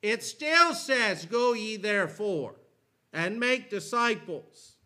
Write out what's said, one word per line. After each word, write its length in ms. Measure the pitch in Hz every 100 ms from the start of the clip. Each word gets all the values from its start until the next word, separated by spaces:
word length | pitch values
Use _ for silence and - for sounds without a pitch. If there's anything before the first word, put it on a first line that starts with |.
It 220 | 208 226
still 500 | - - 302 330 339
says, 520 | 269 - 269 220 180 165
"Go 280 | 233 247
ye 220 | 233 214 220
therefore 800 | 202 202 175 160 208 175 120 - _ _ _ _ _
and 280 | 151 170 220
make 300 | 247 254 -
disciples." 1080 | 202 156 240 240 226 - 156 - - - _